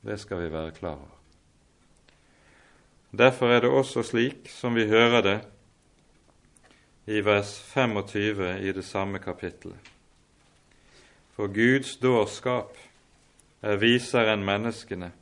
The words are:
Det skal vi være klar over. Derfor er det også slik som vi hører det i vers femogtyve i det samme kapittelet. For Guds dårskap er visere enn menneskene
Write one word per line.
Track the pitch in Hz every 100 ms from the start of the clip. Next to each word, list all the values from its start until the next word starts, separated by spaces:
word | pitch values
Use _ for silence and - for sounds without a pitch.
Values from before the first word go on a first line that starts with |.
Det | 110 104
skal | - 90
vi | 85
være | 80 80
klar | 80 90 71
over. | 71 - _ _ _ _ _ _ _ _ _ _ _ _ _ _ _ _ _ _ _
Derfor | 104 123 131 120
er | 120
det | 120
også | 135 131 123
slik | 113 117 120 - -
som | - 123 117
vi | 107
hører | 110 117 120
det | 98 104 - - _ _ _ _ _ _ _ _ _ _ _ _ _ _ -
i | 107
vers | 101 104 101 -
femogtyve | - - 123 104 98 107 104 101 92 95
i | 98
det | 95 -
samme | 98 98 95
kapittelet. | 98 87 92 - - - - _ _ _ _ _ _ _ _ _ _ - _ _ _ -
For | 101
Guds | 101 117 135 135 -
dårskap | 127 123 101 - 127 123 - - - _ _ _ _ _ _ _
er | 107 101
visere | 113 120 120 123 110
enn | 107 98
menneskene | 101 117 113 - 92 90 -